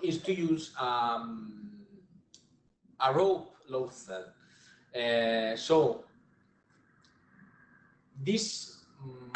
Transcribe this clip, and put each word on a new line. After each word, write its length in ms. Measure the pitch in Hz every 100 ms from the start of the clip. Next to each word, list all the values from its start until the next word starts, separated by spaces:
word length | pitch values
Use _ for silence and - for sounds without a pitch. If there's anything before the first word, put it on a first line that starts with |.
is 160 | 180 151
to 120 | -
use, 380 | 185 165 160 - 135
um, 880 | 127 123 120 117 117 113 107 104 104 104 101 101 131 - _ - _ _ _ _ _ -
a 140 | 131
rope 420 | 139 196 - - - -
load 240 | 131 123
cell. 340 | - 95 95 92 - - - - - _
Uh, 640 | 127 120 117 113 113 110 113
so 480 | - 160 147 - - - _ _ _ _ _ _ _ _ _ _ _ - - - - - _ _ _ 135
this 640 | 139 220 - - - - - - 135 127 123